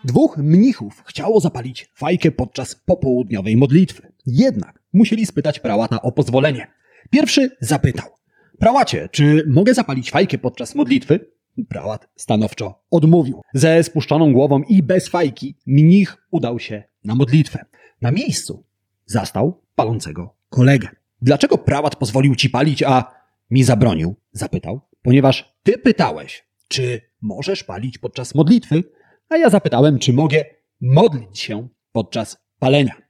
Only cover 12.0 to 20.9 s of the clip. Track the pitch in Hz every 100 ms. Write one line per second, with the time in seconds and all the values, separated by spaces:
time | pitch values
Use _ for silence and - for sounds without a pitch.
12 | _ _ - 107 107 - 101 - _ 170
13 | 151 170 135 123 - 135 160 165 156 156
14 | - 151 156 123 143 139 147 196 139 185
15 | - 175 151 - - - - 139 160 196
16 | 196 - _ 170 117 117 - 104 _ _
17 | 101 120 135 151 143 - - _ _ _
18 | 113 175 302 - - - _ _ _ _
19 | _ 107 - 92 143 180 _ - 110 113
20 | - 76 92 _ _ - 127 139 101